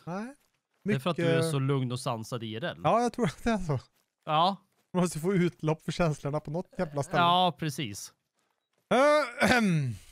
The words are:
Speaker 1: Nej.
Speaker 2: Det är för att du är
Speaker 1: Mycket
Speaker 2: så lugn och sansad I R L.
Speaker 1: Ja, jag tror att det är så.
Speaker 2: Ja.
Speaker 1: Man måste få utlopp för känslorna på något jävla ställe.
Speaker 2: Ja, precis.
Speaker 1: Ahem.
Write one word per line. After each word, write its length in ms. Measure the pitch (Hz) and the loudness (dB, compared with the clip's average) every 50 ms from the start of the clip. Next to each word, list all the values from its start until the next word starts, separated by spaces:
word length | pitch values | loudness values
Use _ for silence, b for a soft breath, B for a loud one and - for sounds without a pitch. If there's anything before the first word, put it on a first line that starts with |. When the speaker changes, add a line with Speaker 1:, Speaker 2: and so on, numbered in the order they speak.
| - | -12
Speaker 1:
Nej. 300 | 156 175 196 220 262 285 _ _ _ _ _ _ _ _ _ _ | -10 -10 -10 -10 -12 -14 _ _ _ _ _ _ _ _ _ _
Speaker 2:
Det 100 | 196 214 | -2 -2
är 60 | 131 | 0
för 100 | - 180 | 0 -2
att 60 | 170 | -2
du 100 | - 170 | 0 2
är 100 | 165 165 | 2 2
Speaker 1:
Mycket 160 | 165 165 165 | 2 2 0
Speaker 2:
så 80 | 151 135 | 0 0
lugn 320 | 131 135 139 135 131 120 | 0 0 0 0 -2 -2
och 80 | 127 123 | -4 -4
sansad 440 | - 139 120 110 110 - 131 113 113 | -4 -4 -6 -6 -6 -8 -8 -8 -8
I 120 | 110 107 | -8 -8
R 80 | 110 170 | -8 -8
L. 180 | 170 - - 87 | -8 -8 -2 0
Speaker 1:
Ja, 180 | 156 196 233 | 2 2 2
jag 120 | 240 240 - | 2 0 0
tror 120 | - 233 | 0 -2
att 180 | 156 - - - | -2 -2 -2 -2
det 60 | 240 | -2
är 80 | 226 | -2
så. 220 | 196 180 151 143 123 - _ _ _ _ _ _ _ _ | -2 -2 -2 -4 -4 -4 _ _ _ _ _ _ _ _
Speaker 2:
Ja. 320 | 160 151 156 170 190 196 - _ _ _ _ _ _ | -2 2 2 2 2 0 -4 _ _ _ _ _ _
Speaker 1:
Man 100 | - 180 180 | -2 0 0
måste 160 | 170 - 156 | 0 -2 -2
få 140 | 156 185 202 | -2 0 2
utlopp 480 | 175 175 165 - _ - 156 156 - | 2 2 2 0 _ -2 -2 -2 -2
för 100 | _ - | _ -6
känslorna 480 | - - 175 160 143 - - 143 143 151 | -2 0 0 0 0 -2 -4 -4 -4 -4
på 120 | - 151 | -6 -6
något 180 | 151 180 - - - | -8 -8 -8 -8 -6
jävla 260 | - 180 147 147 143 131 | -6 -6 -4 -4 -6 -4
ställe. 140 | - - 175 | 0 2 2
Speaker 2:
Ja, 360 | 175 170 175 180 185 175 - - | 4 4 4 4 2 2 0 -2
precis. 540 | 165 151 131 - 143 101 101 - - - - _ _ _ _ _ _ _ _ _ _ _ _ _ _ _ | -6 -6 -4 -4 -8 -8 -8 -12 -14 -16 -18 _ _ _ _ _ _ _ _ _ _ _ _ _ _ _
Speaker 1:
Ahem. 1040 | - 247 277 294 302 302 277 240 240 277 233 196 254 240 220 190 165 156 139 123 104 b b b | 4 4 6 6 6 4 2 -2 -2 0 2 4 4 4 4 2 2 0 0 -2 -6 b b b